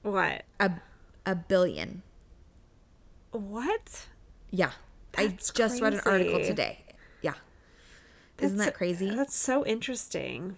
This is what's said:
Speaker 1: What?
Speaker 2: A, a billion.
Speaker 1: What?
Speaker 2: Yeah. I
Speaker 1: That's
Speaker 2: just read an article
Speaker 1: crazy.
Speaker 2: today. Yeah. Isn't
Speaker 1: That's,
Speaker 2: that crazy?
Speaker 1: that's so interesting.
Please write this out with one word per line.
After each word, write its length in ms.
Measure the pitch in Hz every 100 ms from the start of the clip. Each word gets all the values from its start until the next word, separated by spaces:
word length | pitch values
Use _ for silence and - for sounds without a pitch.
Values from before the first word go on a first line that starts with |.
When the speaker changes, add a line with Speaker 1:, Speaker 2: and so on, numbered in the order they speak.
Speaker 1:
What? 420 | 208 196 160 135 - -
Speaker 2:
A, 140 | 202 170 - - - - -
a 80 |
billion. 680 | 185 165 190 180 76 85 180 - - - - - - - - _ - - - -
Speaker 1:
What? 720 | 233 196 214 277 453 - - - - - - -
Speaker 2:
Yeah. 220 | 185 147 - - - - -
I 120 | 214
Speaker 1:
That's 220 | 180 -
Speaker 2:
just 300 | - 220 247
read 120 | 220
an 60 | 202 -
article 280 | 190 175 170
Speaker 1:
crazy. 120 | 185
Speaker 2:
today. 280 | 180 - - - - - -
Yeah. 120 | - 143 - - _ - - - - - - -
Isn't 180 | 190 196
Speaker 1:
That's, 140 | 202
Speaker 2:
that 40 | -
crazy? 380 | 180 175 190
Speaker 1:
that's 220 | 226 277 -
so 280 | - 262 -
interesting. 920 | 220 - 190 - 165 127 123 185